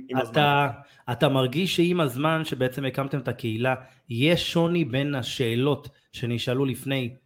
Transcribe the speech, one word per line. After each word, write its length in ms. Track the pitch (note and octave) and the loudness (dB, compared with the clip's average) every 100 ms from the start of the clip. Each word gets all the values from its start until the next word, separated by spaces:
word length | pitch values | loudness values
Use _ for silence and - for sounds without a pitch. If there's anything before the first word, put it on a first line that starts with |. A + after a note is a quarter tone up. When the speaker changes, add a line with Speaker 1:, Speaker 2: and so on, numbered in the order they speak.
| C3 | -2
Speaker 1:
עם 80 | B2+ | -2
הזמן. 140 | A#2 | 0
Speaker 2:
אתה, 380 | C#3+ D3 C#3+ C#3+ A2 - - - | 2 4 4 2 -2 -14 -14 -6
אתה 180 | A#2+ D3+ | 0 2
מרגיש 460 | C3+ B2+ C#3 F#3 - | 4 2 0 0 2
שעם 240 | E3+ F3 | 2 2
הזמן 420 | D3 A#2+ D#3 D#3+ D#3 | 0 0 0 0 -2
שבעצם 400 | B2+ B2+ C#3+ C3+ | -2 -2 0 -4
הקמתם 340 | B2+ C#3 C#3+ | -2 -2 -4
את 80 | C3 | -4
הקהילה, 480 | B2+ A#2+ A2 B2+ B2+ - _ - | -4 -4 0 0 0 -4 _ -8
יש 420 | A#2 D3 E3+ - | 0 4 4 2
שוני 340 | E3+ E3+ F3 C#3 | 0 2 2 0
בין 300 | C3 C#3+ C#3 | 0 -2 -2
השאלות 760 | - - A#2 A#2 C#3 C#3 - - _ | -4 -2 0 2 2 0 -4 -20 _
שנשאלו 520 | - A#2+ A#2 C3 B2+ C#3 | -8 -4 -4 -2 0 0
לפני, 440 | B2+ C#3 C3+ A#2+ - | -2 -4 -2 -4 -8